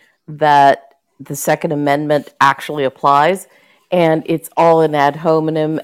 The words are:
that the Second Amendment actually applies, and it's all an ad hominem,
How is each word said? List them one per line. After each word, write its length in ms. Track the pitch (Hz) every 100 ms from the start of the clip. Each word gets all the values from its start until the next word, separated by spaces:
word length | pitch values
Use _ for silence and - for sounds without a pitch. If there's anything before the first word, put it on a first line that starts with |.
| _ _ -
that 680 | 151 156 143 139 - - _ _ _
the 160 | 139 143
Second 360 | - 156 165
Amendment 640 | 147 147 143 151 147 - _
actually 440 | 139 139 - 151
applies, 640 | 131 - 147 143 156 190 - _ _ _ _
and 320 | 180 165 160 -
it's 240 | 165 - -
all 260 | 170 160
an 120 | 156 147
ad 200 | 143 151
hominem, 640 | 165 160 156 156 156 156